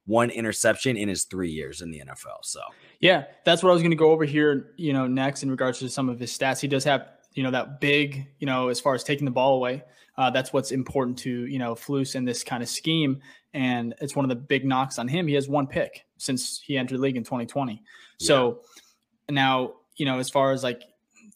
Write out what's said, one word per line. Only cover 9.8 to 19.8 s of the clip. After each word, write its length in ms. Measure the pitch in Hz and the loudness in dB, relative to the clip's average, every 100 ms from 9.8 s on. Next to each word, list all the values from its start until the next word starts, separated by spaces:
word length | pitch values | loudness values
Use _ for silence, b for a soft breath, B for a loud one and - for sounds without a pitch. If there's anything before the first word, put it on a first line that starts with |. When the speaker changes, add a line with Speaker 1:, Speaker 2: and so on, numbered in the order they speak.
| - b b - | -8 b b 0
Speaker 2:
Uh, 140 | 131 | 2
that's 200 | 127 131 | 2 0
what's 200 | 139 131 | -2 -2
important 460 | 131 123 139 127 123 | -4 -2 -2 -2 -2
to, 260 | 131 123 123 | -6 -6 -4
you 140 | 127 | -4
know, 160 | 120 113 | -4 -6
Flus 400 | - 139 135 135 | -4 -2 -2 -2
in 100 | 127 | -2
this 180 | 120 | -4
kind 200 | - 123 | -4 -6
of 60 | 120 | -6
scheme. 500 | - - 160 147 135 B B B | -4 0 2 2 0 B B B
And 400 | - 127 123 117 117 | -2 0 0 -4 -6
it's 140 | 143 - | -6 -2
one 100 | 135 | -2
of 40 | |
the 60 | 120 | -2
big 300 | 139 139 135 | 0 0 2
knocks 320 | 131 135 - | 0 0 -4
on 100 | 120 | -2
him. 200 | 160 170 | 0 2
He 80 | 143 | 0
has 120 | 139 | 2
one 200 | 143 139 | 0 0
pick 380 | 175 147 - _ - | -2 -4 -6 _ -12
since 420 | - 127 - - | -4 -4 -4 -8
he 160 | - 139 | -4 -4
entered 200 | 123 127 | -2 0
the 40 | |
league 160 | 139 131 | 0 -2
in 60 | |
twenty 220 | 113 127 117 | -4 -6 -4
twenty. 380 | 143 135 107 _ B B B | -4 -4 -6 _ B B B
So 420 | - 143 123 120 b b b b _ _ - | 2 4 4 0 b b b b _ _ -4
Speaker 1:
Yeah. 60 | 143 | 2
Speaker 2:
now, 380 | 135 131 123 - | 2 2 -2 -8